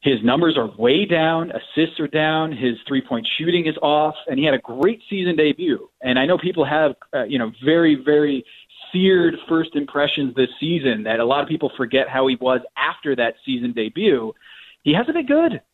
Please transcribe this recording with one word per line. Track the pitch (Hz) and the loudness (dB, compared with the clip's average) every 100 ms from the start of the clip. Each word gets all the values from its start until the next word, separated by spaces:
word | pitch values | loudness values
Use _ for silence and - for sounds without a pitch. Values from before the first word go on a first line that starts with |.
his | 147 123 | 2 2
numbers | 113 139 170 151 | 2 2 2 2
are | 113 | -2
way | - 120 151 | 0 2 2
down, | 202 170 160 165 170 | 2 0 2 0 -4
assists | - - - 160 - | -8 -6 -2 -2 -2
are | 151 | -4
down, | 156 156 160 160 | 0 0 0 -4
his | 131 123 113 - | -2 -4 -4 -4
three-point | 135 - 120 113 - | -4 -2 -6 -4 -4
shooting | 160 175 160 | 0 0 0
is | 147 | -2
off, | 147 151 151 151 - | 0 2 0 -2 -6
and | 131 | -2
he | |
had | 151 | 0
a | 135 | 0
great | - 120 170 226 - | -2 0 0 0 -8
season | 202 180 160 | -4 -2 2
debut. | 151 139 175 127 - _ | 2 2 -2 -2 -6 _
And | 127 127 | -2 0
I | 139 | 2
know | 180 | 0
people | 175 175 | 0 -2
have, | 139 151 151 131 - | 0 2 0 -2 -8
uh, | 143 | -6
you | 113 135 | -4 -4
know, | 113 117 | -4 -4
very, | 131 170 165 | 2 4 4
very | 147 127 151 147 135 - - - - - | 2 4 2 2 -2 -6 -20 -20 -20 -6
seared | 185 190 185 170 160 - | 2 4 4 2 -2 -2
first | 165 160 147 | -2 0 -4
impressions | 139 147 143 147 139 | -4 -2 -2 0 -4
this | 123 127 - | 0 -2 -2
season | 147 165 135 110 | -2 0 0 -2
that | 107 113 | -2 0
a | |
lot | 117 139 | 2 0
of | 139 | 0
people | 156 139 - | -2 -4 -4
forget | 123 131 131 | 0 0 0
how | 131 135 | 0 0
he | 123 | 2
was | 127 127 110 - | 0 0 -2 -4
after | 143 - 151 | -4 -4 -4
that | 127 117 - - | -2 -2 -4 -6
season | 127 123 | -4 -4
debut. | 120 110 160 208 139 113 - - - - _ | -4 -4 0 2 2 0 -12 -20 -20 -20 _
He | - | 0
hasn't | 165 247 | 0 0
been | 320 262 | -2 2
good. | 294 339 170 _ | 2 2 -2 _